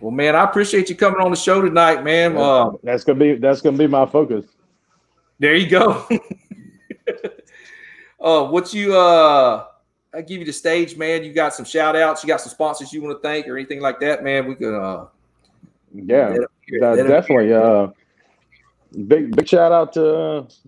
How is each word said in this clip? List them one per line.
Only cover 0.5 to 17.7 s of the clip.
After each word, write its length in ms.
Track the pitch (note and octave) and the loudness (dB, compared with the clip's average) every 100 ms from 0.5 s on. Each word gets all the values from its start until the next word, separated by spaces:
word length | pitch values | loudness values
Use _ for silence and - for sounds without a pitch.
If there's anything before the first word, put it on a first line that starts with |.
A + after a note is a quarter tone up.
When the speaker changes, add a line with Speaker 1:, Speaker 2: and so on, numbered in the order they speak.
| G3+ G3+ G3+ F#3 | 0 0 0 -2
Speaker 1:
you 60 | F3 | 0
coming 240 | G3+ F#3+ | 0 2
on 100 | F#3 | 0
the 60 | E3+ | -2
show 260 | - F#3+ | 0 0
tonight, 420 | F#3+ E3 E3 D#3+ | 2 2 2 2
man. 300 | D3 E3 E3+ | 0 0 2
Speaker 2:
Yeah, 60 | D#3 C#3 C3 | 2 2 2
Speaker 1:
Um, 160 | A#2 G2+ | 2 -2
Speaker 2:
that's 220 | A#2+ B2 | -6 -2
gonna 140 | - C3+ | 0 2
be, 160 | D3 C3 | 2 2
that's 240 | C3 C3+ | 0 0
gonna 160 | D#3 C#3 | 0 0
be 80 | D3+ | 2
my 180 | C#3 C3 | 2 2
focus. 380 | D3 C#3 A2 - _ _ _ _ _ _ _ _ _ | 0 0 -4 -8 _ _ _ _ _ _ _ _ _
Speaker 1:
There 160 | C#3+ | 0
you 140 | E3 F3 | 2 2
go. 380 | F#3 A3 - - | 2 2 0 -4
<laughs> 60 | A3+ - - _ - - _ - - - - - - _ - - - - - - _ | -4 -4 -18 _ -20 -20 _ -20 -12 -10 -10 -12 -16 _ -20 -20 -20 -20 -20 -20 _
Uh, 240 | D#3+ D#3+ C#3 | 0 0 0
what 260 | E3+ F3+ | -2 -4
you, 240 | G#3+ G3+ F#3+ | -4 0 2
uh, 680 | F3 E3+ D#3 C#3+ B2+ G#2+ - _ _ _ _ | 4 6 6 4 4 0 -6 _ _ _ _
I 80 | D#3+ | -18
give 160 | D#3+ F#3 | -14 -12
you 60 | |
the 80 | D#3+ | -12
stage, 440 | C#3 E3 E3+ E3+ D#3 | -8 -2 -2 -2 -6
man. 280 | D#3+ E3 | -6 -6
You 80 | D#3+ | -6
got 220 | D3+ D3+ | -4 -4
some 100 | C#3+ | -4
shout 320 | A#2+ D#3+ D#3 D#3+ | -6 -2 0 0
outs, 260 | D#3+ D#3 | 0 -2
you 60 | D3+ | -4
got 120 | D3 | -4
some 100 | - | -6
sponsors 420 | - D#3 C#3+ C#3 | -6 -6 -6 -12
you 100 | D3+ | -12
wanna 160 | D3 C#3+ | -10 -8
thank 280 | D3+ D3+ C#3+ | -6 -6 -8
or 80 | B2+ | -12
anything 240 | C3+ C#3+ | -12 -6
like 180 | C#3 A#2+ | -6 -4
that, 240 | C#3+ C#3 | -2 -2
man. 240 | C3+ C3+ C3 | -2 -2 -4
We 80 | |
could, 240 | C3 A#2+ G#2+ | -6 -6 -6
uh, 280 | F#2+ F2+ F2+ _ _ _ _ _ _ _ _ | -6 -10 -14 _ _ _ _ _ _ _ _
Speaker 2:
Yeah, 360 | G2+ - C3 A#2 | -16 0 2 2
Speaker 1:
let 80 | A#2+ | 0
'em 100 | B2 _ - | -4 _ -12
hear 100 | B2 | -2
it. 20 | |
Speaker 2:
that, 80 | A#2+ | 0
Speaker 1:
Let 80 | A#2 | 2
'em 60 | C3+ | 4
Speaker 2:
definitely. 380 | D3+ F#3 C3 A2 | 2 4 2 4
Speaker 1:
hear 100 | A2+ | 4
it. 60 | |
Speaker 2:
Uh, 240 | A2+ | 4